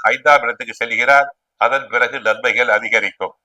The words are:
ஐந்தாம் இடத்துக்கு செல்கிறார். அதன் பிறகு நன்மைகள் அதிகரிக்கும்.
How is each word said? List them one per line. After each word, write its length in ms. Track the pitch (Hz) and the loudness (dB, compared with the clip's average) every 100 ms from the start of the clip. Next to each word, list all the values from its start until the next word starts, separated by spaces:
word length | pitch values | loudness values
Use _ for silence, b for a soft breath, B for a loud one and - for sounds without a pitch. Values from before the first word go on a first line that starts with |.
ஐந்தாம் 400 | 110 135 147 143 | -2 0 4 4
இடத்துக்கு 320 | 117 117 117 | 2 -6 -10
செல்கிறார். 540 | 110 117 113 123 139 143 - _ - | -8 -6 -2 4 4 2 -6 _ -2
அதன் 300 | 117 135 107 | 0 0 -2
பிறகு 280 | 120 120 135 | -2 -2 0
நன்மைகள் 500 | 110 110 123 110 113 | -2 -2 -2 0 0
அதிகரிக்கும். 640 | 107 113 110 101 - 92 - | 0 0 -2 -2 -6 -10 -10